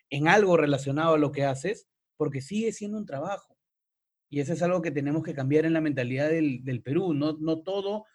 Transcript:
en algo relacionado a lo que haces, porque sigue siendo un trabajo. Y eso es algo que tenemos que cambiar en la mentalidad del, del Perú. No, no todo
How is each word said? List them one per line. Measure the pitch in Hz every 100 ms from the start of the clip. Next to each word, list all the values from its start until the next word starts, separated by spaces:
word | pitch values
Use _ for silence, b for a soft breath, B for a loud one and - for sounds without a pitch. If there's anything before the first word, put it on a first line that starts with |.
| b
en | 139 160
algo | 208 196 170
relacionado | 147 135 139 143 165
a | 156
lo | 143
que | 139
haces, | 139 135 180 233 _ _ _ -
porque | 151 135
sigue | 135 208 226
siendo | 208 208 214
un | 175
trabajo. | 139 170 196 _ _ _ _ _ _ _ _ -
Y | 143
eso | 139
es | 156
algo | 175 180
que | 165
tenemos | 143 139 156
que | 165
cambiar | 147 131 151 160
en |
la | 165
mentalidad | 156 131 123 135 151
del, | 165 151 123
del | 131 120
Perú. | 127 160 185
No, | 143 151 156
no | 156 160
todo | 185 196 196 214 b